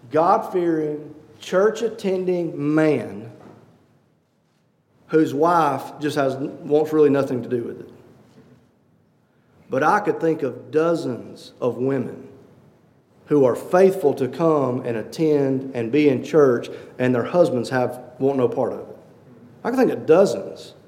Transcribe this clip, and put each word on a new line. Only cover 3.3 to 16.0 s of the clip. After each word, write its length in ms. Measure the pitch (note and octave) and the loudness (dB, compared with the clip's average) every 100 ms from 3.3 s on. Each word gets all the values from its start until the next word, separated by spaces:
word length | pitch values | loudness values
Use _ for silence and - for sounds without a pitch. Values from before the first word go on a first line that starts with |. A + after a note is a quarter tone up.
| - - - _ _ _ _ _ _ _ _ _ _ _ _ _ _ _ | -18 -20 -20 _ _ _ _ _ _ _ _ _ _ _ _ _ _ _
whose 260 | D#3+ D3+ | 2 2
wife 580 | C3+ D#3+ F3 D3+ C3 - - | 2 2 4 2 -2 -8 -8
just 160 | D3 D3 | -6 -2
has, 180 | C3+ B2+ | -2 -2
wants 560 | D3 - - D3 D#3 | -8 -10 0 0 2
really 180 | D#3 D3 | 4 4
nothing 320 | C3+ C3+ B2+ | 4 0 -4
to 60 | A#2+ | -4
do 140 | B2 | -4
with 180 | A2+ - | -6 -12
it. 100 | - - - - _ - - _ _ _ _ _ _ _ _ _ _ _ _ | -18 -20 -20 -20 _ -20 -20 _ _ _ _ _ _ _ _ _ _ _ _
But 140 | C3 | 0
I 180 | D3+ G3+ | 2 2
could 200 | D#3+ D3+ | 0 -2
think 220 | E3 D#3 | -2 -2
of 280 | C3 A#2 - | -4 -6 -4
dozens 840 | C#3+ E3 E3 C3+ A2+ G2+ - - - | 0 0 0 -4 -8 -10 -18 -20 -6
of 160 | B2+ A2+ | -4 -2
women 520 | C3 C3+ - - - - - _ _ _ _ _ _ _ - | -2 -2 -4 -10 -18 -20 -20 _ _ _ _ _ _ _ 0
who 180 | D3 | 2
are 100 | B2+ | 4
faithful 600 | A2 - F3+ F#3+ F#3 C#3+ | 2 0 4 4 4 0
to 140 | B2+ B2 | 0 -4
come 540 | B2 E3 D#3 C3 B2 | 0 0 2 0 -2
and 120 | B2 A2 | -4 -6
attend 760 | G#2 - D#3 D3 C3+ C3 C3+ | -8 -2 0 2 2 -2 -4
and 160 | B2 A#2 | -6 -2
be 160 | C#3 | 4